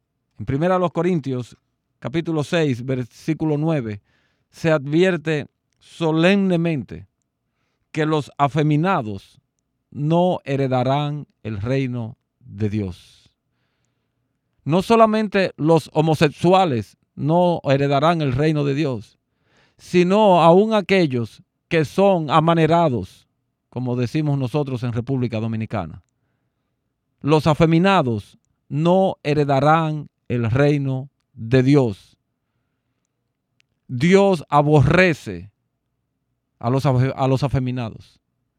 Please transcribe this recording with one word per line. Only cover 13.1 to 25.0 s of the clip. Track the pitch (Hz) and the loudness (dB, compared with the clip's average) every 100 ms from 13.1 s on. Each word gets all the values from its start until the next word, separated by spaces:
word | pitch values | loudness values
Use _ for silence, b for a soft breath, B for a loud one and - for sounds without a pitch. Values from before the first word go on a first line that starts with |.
| _ _ _ _ _ _ _ _ _ _ _ _ _ _ _ | _ _ _ _ _ _ _ _ _ _ _ _ _ _ _
No | 139 175 | -2 -2
solamente | 180 226 220 220 214 196 180 - | 2 4 4 2 -2 -2 -2 -2
los | 151 160 - | 2 2 0
homosexuales | 156 160 151 151 - 170 185 180 117 - _ _ - | -2 0 2 0 2 2 2 2 -2 -8 _ _ -8
no | 139 175 180 165 | -2 0 0 0
heredarán | 135 139 143 139 156 165 | 0 0 0 0 0 0
el | 143 | -2
reino | 123 156 151 | 0 0 0
de | 143 139 | -2 -2
Dios, | 147 110 - _ _ _ _ _ _ _ | -4 -6 -12 _ _ _ _ _ _ _
sino | - 180 180 208 208 175 | -2 2 4 4 4 6
aún | 160 180 220 | 6 6 4
aquellos | 214 185 190 156 123 113 - _ _ - | 0 0 0 0 -2 -6 -12 _ _ -4
que | 165 143 | -2 -2
son | - 202 180 151 | 2 2 2 0
amanerados, | 156 165 165 156 170 160 117 90 - _ _ _ _ _ | 2 2 2 2 2 2 -2 -8 -16 _ _ _ _ _
como | 123 127 123 | -10 -6 -4
decimos | 120 156 147 139 | -4 -2 -2 -2
nosotros | 127 151 135 123 | -2 -4 -4 -6
en | 120 | -6
República | 117 | -6